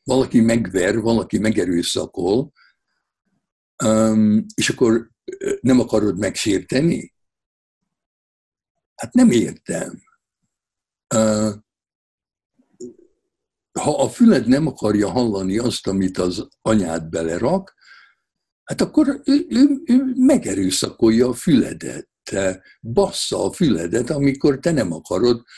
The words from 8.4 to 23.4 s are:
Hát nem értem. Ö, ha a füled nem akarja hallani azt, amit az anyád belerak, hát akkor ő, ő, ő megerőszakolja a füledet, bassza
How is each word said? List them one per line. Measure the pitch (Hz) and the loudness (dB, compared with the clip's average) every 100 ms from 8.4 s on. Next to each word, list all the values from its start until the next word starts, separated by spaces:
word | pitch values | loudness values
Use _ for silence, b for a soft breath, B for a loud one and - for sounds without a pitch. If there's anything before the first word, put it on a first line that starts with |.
| _ _ _ _ _ - | _ _ _ _ _ -16
Hát | - | -2
nem | 247 240 | 4 4
értem. | 117 98 - - - - - _ _ _ _ _ _ _ _ _ _ - | 4 0 -6 -8 -8 -8 -12 _ _ _ _ _ _ _ _ _ _ -4
Ö, | 113 110 107 107 104 _ _ _ _ _ _ _ _ _ _ _ - - - _ _ _ _ _ _ _ - | 0 2 2 -2 -4 _ _ _ _ _ _ _ _ _ _ _ -20 -20 -20 _ _ _ _ _ _ _ -6
ha | - 147 | -2 -2
a | 127 | -2
füled | - 226 165 117 | 4 4 4 2
nem | 135 156 | 0 0
akarja | - 107 104 98 | -2 -2 0 0
hallani | 127 120 98 95 104 | 0 -2 -2 -2 -2
azt, | 120 - - | -2 -4 -4
amit | 95 92 92 | -2 -2 -2
az | 90 90 - _ | -4 -4 -10 _
anyád | 117 107 85 82 80 | -2 0 0 -6 -6
belerak, | 82 82 85 127 190 190 _ b b b b _ _ _ _ - | -6 -4 -4 -2 -2 -6 _ b b b b _ _ _ _ -8
hát | - | -4
akkor | 247 - 277 285 | -2 2 0 0
ő, | - 285 - | 0 0 0
ő, | 226 285 277 - | 4 4 2 0
ő | 254 262 247 | 2 2 2
megerőszakolja | 254 277 - 98 92 - - - 113 113 123 | 4 4 0 -2 -2 -2 -4 0 2 4 2
a | |
füledet, | 123 - 131 82 80 65 62 - _ - 101 95 95 b b | 0 2 2 2 -6 -12 -12 -16 _ -8 -4 -4 -4 b b
bassza | 113 120 196 - - 92 | -6 0 0 -2 -6 -4